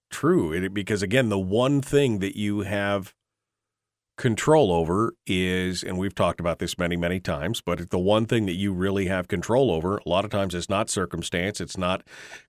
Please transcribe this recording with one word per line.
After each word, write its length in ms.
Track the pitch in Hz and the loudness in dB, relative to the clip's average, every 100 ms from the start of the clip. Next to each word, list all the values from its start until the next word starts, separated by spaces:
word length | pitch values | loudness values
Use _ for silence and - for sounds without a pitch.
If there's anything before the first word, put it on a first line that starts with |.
| _ | _
true. 440 | - 143 180 85 | -2 2 2 2
It, 200 | 82 95 | -2 -2
because, 300 | 101 98 107 | -4 -2 -2
again, 240 | 98 123 120 | 2 2 2
the 100 | 98 | 0
one 440 | 92 107 127 143 | 2 2 4 2
thing 380 | 135 143 139 104 | 2 4 4 2
that 180 | 98 101 | -2 -2
you 240 | 104 104 | -2 -2
have 520 | 95 104 101 101 92 _ _ _ _ _ _ _ _ _ _ - | -2 -2 0 -2 -4 _ _ _ _ _ _ _ _ _ _ -4
control 540 | 127 110 - 156 110 | -2 0 4 6 6
over 440 | 85 80 92 113 - - | 4 2 2 0 -4 -2
is, 560 | 95 92 92 92 87 | 0 2 0 -2 -4
and 140 | - 92 | -4 -4
we've 180 | 98 - | -4 0
talked 240 | 92 - | 0 0
about 200 | 85 82 | -4 -2
this 180 | 90 - | -4 -2
many, 180 | 87 87 | -2 0
many 240 | 87 92 | -2 -2
times, 400 | 92 78 80 - | -4 -4 -4 -4
but 300 | - 85 87 | -4 -6 -2
the 100 | 92 | 0
one 260 | 92 107 113 | 2 2 2
thing 200 | 120 101 | 0 0
that 80 | |
you 180 | 87 101 | -2 -2
really 360 | 90 98 98 95 | 0 0 0 0
have 200 | 92 87 | -2 -2
control 420 | 92 85 117 131 | -4 0 2 4
over, 280 | 80 87 101 | 2 0 -2
a 100 | - | 0
lot 160 | 104 | 0
of 80 | 104 | 0
times 240 | 104 98 87 | -2 -2 -4
it's 140 | 82 | -2
not 200 | 98 113 | -2 -2
circumstance, 680 | - 87 85 85 87 92 101 | -4 -4 -4 -4 -2 -4 -6
it's 180 | 87 95 | -8 -4
not 260 | 90 98 - - - - | -2 -2 -6 -20 -18 -20